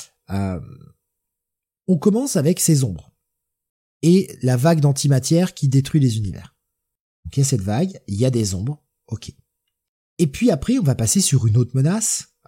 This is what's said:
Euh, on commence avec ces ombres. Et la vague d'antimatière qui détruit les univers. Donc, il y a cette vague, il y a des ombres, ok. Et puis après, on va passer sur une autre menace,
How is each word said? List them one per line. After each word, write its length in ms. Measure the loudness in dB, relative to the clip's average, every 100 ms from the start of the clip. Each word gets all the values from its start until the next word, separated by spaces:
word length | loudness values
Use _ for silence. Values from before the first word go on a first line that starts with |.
| -18 _ -10
Euh, 280 | -6 -6 -6 -12 -20 -20 _ _ _ _ _ _ _ _ _ -2
on 100 | 0
commence 380 | 2 0 0 0
avec 220 | 0 0
ces 240 | 2 2
ombres. 280 | 0 -6 -14 _ _ _ _ _ _ _ _ _
Et 340 | 4 4 2 -4
la 160 | 0 2
vague 220 | 2 4
d'antimatière 760 | 2 2 2 2 2 0 0
qui 140 | -2 0
détruit 320 | 2 2 2
les 160 | 2 0
univers. 380 | -6 -8 -16 _ _ _ _ _ _ _ -6
Donc, 120 | -2
il 40 |
y 20 |
a 20 | 0
cette 160 | 0
vague, 400 | -2 -2 -2 -6 -10
il 80 | -2
y 100 | 0
a 60 |
des 240 | 0 -2 -4
ombres, 280 | -6 -8 _ _ _
ok. 240 | -12 -12 -20 _ _ _ _ _ _ _ -2
Et 100 | -2
puis 220 | 0 0
après, 280 | 0 0 0
on 40 |
va 120 | 0 0
passer 260 | 0 0
sur 240 | 0 0 2
une 120 | 2
autre 140 | 0 0
menace, 540 | 0 0 -4 -6 -10 _